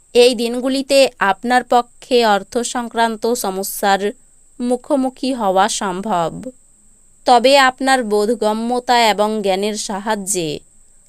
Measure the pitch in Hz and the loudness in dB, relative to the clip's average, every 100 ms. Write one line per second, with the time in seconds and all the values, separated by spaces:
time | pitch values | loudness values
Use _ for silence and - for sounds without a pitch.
0 | _ 240 247 226 233 247 262 269 269 277 | _ 4 4 2 -4 -4 -4 -4 0 2
1 | 262 - 294 294 240 247 247 240 240 _ | 2 0 -2 -2 0 -2 2 0 0 _
2 | - 240 226 202 196 240 240 254 233 226 | -2 0 2 0 -2 -6 -6 -8 -8 -2
3 | 226 214 226 240 202 190 202 - 202 196 | -2 -2 -4 -4 -4 -6 -8 -4 0 0
4 | 202 - _ _ _ - 240 247 - 285 | 0 -8 _ _ _ -8 -4 -4 -2 -2
5 | 262 254 262 254 202 185 214 - 202 180 | -2 -4 -6 -2 0 2 0 0 -6 -6
6 | 214 180 160 165 254 - _ _ _ _ | -4 -2 -2 -6 -14 -18 _ _ _ _
7 | _ _ - 240 247 277 262 254 269 262 | _ _ 4 4 6 4 4 0 0 0
8 | 220 208 208 220 214 220 233 247 247 240 | 0 0 0 0 -2 -2 -4 -4 0 2
9 | 226 196 208 214 196 185 208 214 - 196 | 2 2 0 0 -2 -2 -2 -6 -8 -8
10 | 214 214 185 185 156 143 _ _ _ _ | -4 -6 -4 -4 -4 -8 _ _ _ _